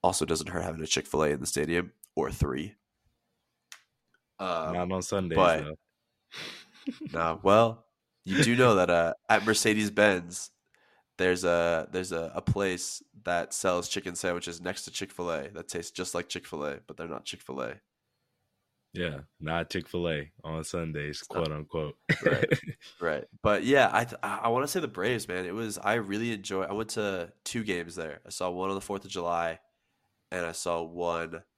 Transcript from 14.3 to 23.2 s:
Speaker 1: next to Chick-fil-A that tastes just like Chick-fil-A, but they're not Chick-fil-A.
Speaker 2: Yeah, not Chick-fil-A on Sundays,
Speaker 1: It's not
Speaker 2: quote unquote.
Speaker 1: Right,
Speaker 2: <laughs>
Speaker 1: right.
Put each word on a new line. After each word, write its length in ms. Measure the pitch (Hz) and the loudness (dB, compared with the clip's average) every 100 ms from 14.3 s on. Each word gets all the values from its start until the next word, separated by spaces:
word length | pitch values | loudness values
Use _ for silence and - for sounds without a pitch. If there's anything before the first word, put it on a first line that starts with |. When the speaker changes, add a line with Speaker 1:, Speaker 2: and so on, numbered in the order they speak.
| 87 87 85 | -2 -6 -8
Speaker 1:
next 220 | 90 90 - | -8 -8 -10
to 60 | |
Chick-fil-A 580 | - 95 - 87 80 69 | -10 -10 -6 -4 -4 -6
that 160 | 101 - | -12 -10
tastes 220 | 85 82 | -10 -10
just 240 | - 90 87 | -8 -4 -4
like 140 | 87 | -4
Chick-fil-A, 520 | 87 - 78 73 71 _ | -10 -8 -6 -6 -6 _
but 100 | - | -14
they're 100 | 85 | -10
not 180 | 71 - | -10 -12
Chick-fil-A. 560 | - - 67 60 - _ _ _ _ _ _ _ _ _ _ _ | -14 -10 -6 -6 -8 _ _ _ _ _ _ _ _ _ _ _
Speaker 2:
Yeah, 280 | - 87 71 73 _ | -6 -4 -6 -14 _
not 300 | 78 82 82 | -4 -2 -2
Chick-fil-A 600 | 92 80 87 87 76 73 _ | -6 -4 -2 -2 -2 -6 _
on 200 | 82 80 | -8 -8
Sundays, 580 | 78 90 80 76 73 73 | -6 -6 -4 -6 -6 -8
Speaker 1:
It's 120 | - | -6
not 100 | 87 | -4
Speaker 2:
quote 80 | 80 | -2
unquote. 460 | 76 76 80 73 - - - | -4 -6 -6 -6 -8 -4 0
Speaker 1:
Right, 280 | 170 139 - | 2 2 2
Speaker 2:
<laughs> 500 | 151 - - - - | 0 -2 -14 -18 -6
Speaker 1:
right. 260 | 85 76 | -2 -2